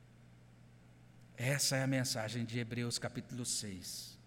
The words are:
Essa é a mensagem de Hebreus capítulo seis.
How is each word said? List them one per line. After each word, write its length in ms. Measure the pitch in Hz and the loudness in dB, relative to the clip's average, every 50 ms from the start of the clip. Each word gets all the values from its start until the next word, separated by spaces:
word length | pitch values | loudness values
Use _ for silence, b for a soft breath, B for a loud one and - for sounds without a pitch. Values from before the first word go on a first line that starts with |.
| - - - - - - - - - - - - - - - - - - - - - - - - - - - | -20 -20 -20 -20 -20 -20 -20 -20 -20 -20 -20 -20 -20 -20 -20 -20 -20 -20 -20 -20 -20 -20 -20 -20 -20 -18 -6
Essa 400 | - 120 131 143 139 - - 139 | -2 2 2 4 4 4 4 4
é 80 | 135 135 | 4 4
a 40 | |
mensagem 580 | 131 135 131 127 131 - 120 110 107 110 120 117 | 4 4 4 4 2 0 0 -2 0 0 0 0
de 120 | 113 113 | 0 0
Hebreus 400 | 123 120 113 117 120 120 120 113 | -2 -2 -2 -2 0 0 0 0
capítulo 480 | - - 110 - 123 - - 131 120 120 | -2 -2 -4 -4 -6 -6 -6 -6 -4 -2
seis. 720 | - - - 110 104 95 90 - - - - - - - - - | -2 -2 -2 -2 -4 -6 -8 -8 -8 -8 -8 -10 -12 -16 -18 -20